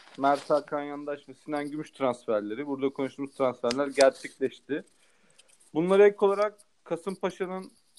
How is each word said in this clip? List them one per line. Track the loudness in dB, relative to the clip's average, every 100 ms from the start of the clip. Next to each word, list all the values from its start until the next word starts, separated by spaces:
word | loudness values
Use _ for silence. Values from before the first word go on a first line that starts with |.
| -18 -2
Mert | 0 2 0
Hakan | -2 0 -6
Yandaş | -6 -10 -10 -10 -12
ve |
Sinan | -18 -8 -6 -6
Gümüş | -8 -10
transferleri. | -2 -2 -2 -2 -2 -2 -6 -6
Burada | -2 -2
konuştuğumuz | -2 -6 -6 -10
transferler | -2 -2 0 -2 -2 0
gerçekleşti. | 4 4 4 -6 -6 -6 -6 -10 -10 -10 _ _ _ _ _ _ _ _
Bunlara | -2 4 6 6
ek | 6
olarak | 2 2 -2 -6 _ _
Kasımpaşa'nın, | -8 -6 -6 -4 -6 -4 -8 -8 -12 _ _